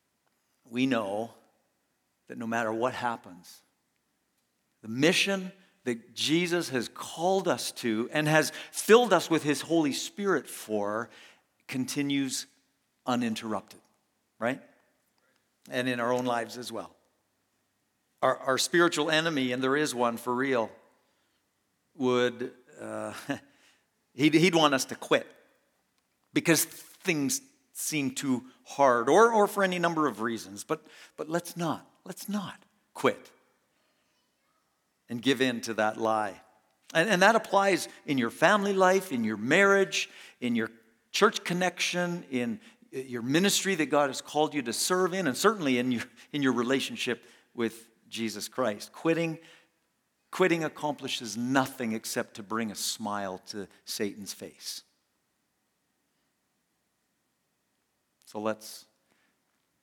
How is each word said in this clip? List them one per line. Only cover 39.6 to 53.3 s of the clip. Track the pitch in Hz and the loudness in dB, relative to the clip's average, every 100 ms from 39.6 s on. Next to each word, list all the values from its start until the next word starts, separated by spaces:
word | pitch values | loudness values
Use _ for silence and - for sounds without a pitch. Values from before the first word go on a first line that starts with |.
| 196 196 190 - - - - _ | 6 6 4 0 -6 -10 -20 _
in | 123 | -2
your | 117 110 - _ _ _ | -2 -2 -8 _ _ _
church | - 214 - | 2 4 2
connection, | - 180 180 175 - 175 175 175 135 | -4 -2 -2 0 -2 -2 -2 -4 -6
in | 127 120 107 - _ _ | -4 -4 -6 -10 _ _
your | 135 135 120 | -12 -8 -6
ministry | 120 156 196 - 190 | 0 2 2 2 0
that | 175 143 | 0 2
God | 147 139 | 2 2
has | 120 | -2
called | - 147 151 | -6 -2 0
you | 147 | -2
to | 117 | -4
serve | 110 - 185 185 | -4 -2 0 0
in, | 190 165 | -2 -2
and | 120 | 2
certainly | 202 214 143 123 | 2 2 0 0
in | 127 | 0
your, | 117 - - - | -2 -6 -14 -10
in | 151 | 0
your | 135 | 0
relationship | 117 120 135 127 117 127 113 - - _ | 2 0 -2 -2 -6 -6 -6 -8 -20 _
with | - 113 - - _ _ | -4 -4 -4 -18 _ _
Jesus | 107 113 101 - | -6 -6 -6 -8
Christ. | - 120 101 - | -2 -2 -2 -10
Quitting, | - 165 165 165 156 - - _ _ _ _ _ _ _ | -4 -2 0 -2 -6 -14 -20 _ _ _ _ _ _ _
quitting | - 180 170 | 0 2 4
accomplishes | 156 - 151 135 131 - 120 104 | 0 -4 -6 -6 -6 -6 -6 -4
nothing | 123 135 131 - 117 | 0 2 2 -2 -6
except | 110 - 127 117 | -4 -4 -6 -6
to | - | -10
bring | 98 110 110 | -6 -4 -4
a | 95 | -6
smile | - - 107 101 98 | -6 -6 -6 -4 -6